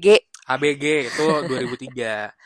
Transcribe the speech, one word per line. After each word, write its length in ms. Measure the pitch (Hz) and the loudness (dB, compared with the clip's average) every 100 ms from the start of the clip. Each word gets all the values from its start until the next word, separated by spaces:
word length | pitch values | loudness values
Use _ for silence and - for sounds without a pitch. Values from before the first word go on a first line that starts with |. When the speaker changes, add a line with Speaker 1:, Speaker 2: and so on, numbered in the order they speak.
Speaker 1:
G. 60 | 185 214 - - - | 6 6 4 -12 -6
Speaker 2:
A 80 | 131 | -2
B 180 | 143 | 0
G 320 | 139 143 151 123 | 0 0 0 -2
itu 200 | - 156 151 135 | 0 0 0 -2
dua 120 | 127 | -4
ribu 160 | 123 123 | -6 -8
tiga. 540 | 127 123 113 107 104 - | -12 -8 -6 -6 -8 -14